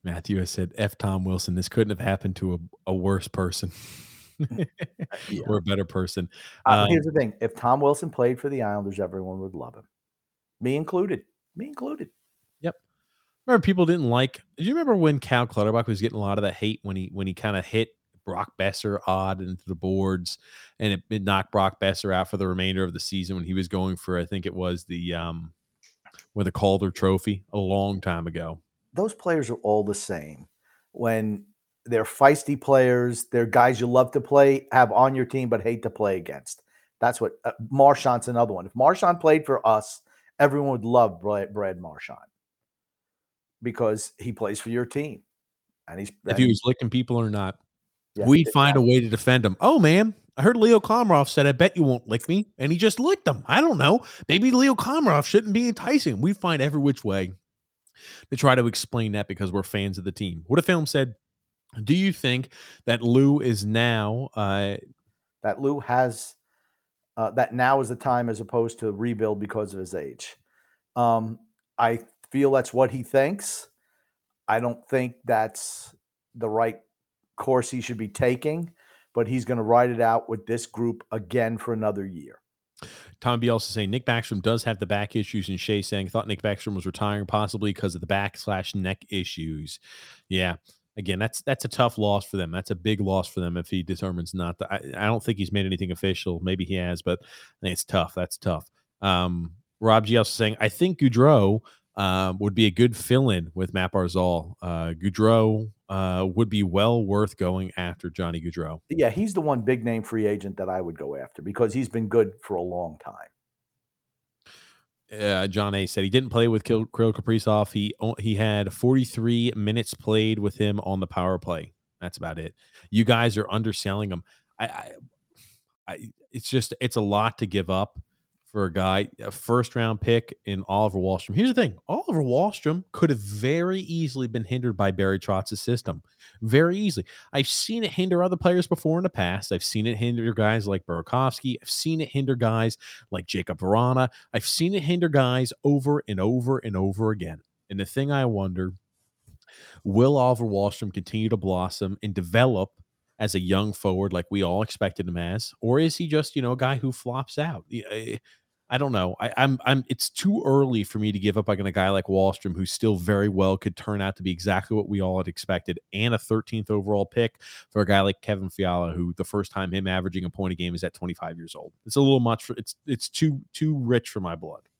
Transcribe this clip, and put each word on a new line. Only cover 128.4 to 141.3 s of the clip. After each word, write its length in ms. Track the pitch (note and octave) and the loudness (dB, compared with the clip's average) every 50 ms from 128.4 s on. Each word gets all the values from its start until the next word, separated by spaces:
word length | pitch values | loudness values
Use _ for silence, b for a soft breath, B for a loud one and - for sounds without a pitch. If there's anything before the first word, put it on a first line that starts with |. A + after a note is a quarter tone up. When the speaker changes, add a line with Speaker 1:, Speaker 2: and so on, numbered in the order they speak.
| _ _ | _ _
Speaker 1:
for 140 | - G#2+ G2 | -4 -4 -4
a 80 | F#2 E2 | -2 -2
guy, 340 | F#2+ F#2 F#2+ F#2+ G2 G#2 - - - | 0 0 2 2 0 0 -4 -8 -12
a 120 | G#2+ G2+ | -12 -12
first 440 | G2 - - - A#2 B2 A#2+ - - | -12 -10 -2 0 0 0 0 0 -2
round 240 | B2 A#2 A2+ A2 G#2 | -2 -2 -2 -2 -2
pick 380 | - A#2+ A#2 A#2 - - - _ _ | 2 2 2 2 2 -4 -20 _ _
in 180 | G#2 G2 F#2+ G2 | -6 -6 -6 -4
Oliver 320 | - F#2+ G2+ G#2+ G#2 F#2 F#2+ | -2 0 0 2 0 0 -2
Wahlstrom. 360 | F2+ F#2+ F#2+ F2+ - - F#2+ | 0 0 -2 -2 -4 -4 0
Here's 140 | D3 A3+ C4 | 0 2 2
the 100 | A#3+ C4 | 2 2
thing. 160 | A3 C3 F#2 - _ | 0 0 -2 -10 _
Oliver 340 | - E3 C#4+ - - A3+ D#3+ C#3+ | -6 -6 -4 -4 -2 -2 0 0
Wahlstrom 600 | B2 A#2+ C#3 F3+ G#3+ G#3 - - D3+ D#3+ F3+ F#3 _ | 2 2 2 2 0 -2 -4 -4 -2 -2 -2 -6 _
could 180 | - - E3+ D#3 | 0 2 2 2
have 100 | C#3 A2 | 2 -2
very 640 | G2+ G2+ G#2 G#2 A2 C3 D3 E3+ E3+ F#3 F#3+ F#3+ | -4 -10 -8 -4 -2 0 0 0 0 -2 -4 -4
easily 460 | F3+ - E3 E3 E3 C#3+ B2 C3+ B2+ | -6 -4 -4 -2 -2 -2 -4 -6 -6
been 160 | A#2 A2 A#2+ A2 | -4 -4 -6 -4
hindered 340 | - B2+ B2+ B2 B2 G2+ | -4 -4 -2 -2 -2 0
by 140 | F#2 G2+ G2 | 2 2 0
Barry 280 | F#2 F#2 G2 F#2+ G2 F#2 | 2 2 2 2 0 0
Trotz's 400 | - - G2 F#2 G2 - G#2+ G2+ | 0 -2 -2 -2 -2 -4 -10 -6
system. 400 | - - A#2+ A#2 - - F2 - _ b b b b b b b | -2 -2 -2 -2 -2 -8 -10 -10 _ b b b b b b b
Very 360 | A2+ A2+ A#2 C#3+ E3 E3+ F3+ | -2 4 4 6 6 4 2
easily. 280 | G3+ G#3+ G3+ C#3+ G2+ F#2 B B B B B B | 0 -2 -2 -2 -2 -8 B B B B B B
I've 140 | C#3 C#3 | -2 -2
seen 360 | - - - - - A3 A#3 A3 | 0 -2 -4 -4 -4 -4 -4 -4
it 80 | F3 | -4
hinder 320 | - - F#3 F#3+ F3+ F3 F3+ | -2 -2 0 0 2 2 2
other 140 | F#3 F3+ | 0 0
players 300 | F3 - F3+ F3+ F3+ E3+ | 2 2 2 2 2 2
before 320 | - E3+ - - D#3 D#3+ F3 | 0 -2 -2 0 0 0 0
in 40 | F#3+ | 0
the 60 | F3+ | -2
past. 420 | _ - F#2 F2 F#2 G2 - - | _ -2 -2 0 -2 -4 -4 -4
I've 120 | G2 E2+ - | -4 -4 -4
seen 240 | - - A2 G#2+ | -2 -2 -2 0
it 100 | A#2 A2+ | 0 -2
hinder 360 | G#2 A#2+ A#2+ A#2+ A#2 A2+ A#2 A2+ | -2 -2 -2 -2 0 -2 -2 0
guys 340 | - G#2+ G#2+ A2 A2+ G2+ | 2 2 2 2 2 0
like 180 | G2+ G2 F2+ _ | -2 -4 -4 _
Burakovsky. 680 | - E2+ E2+ E2 - - B2+ C3 C3 | -4 -6 -6 -4 -2 0 2 2 0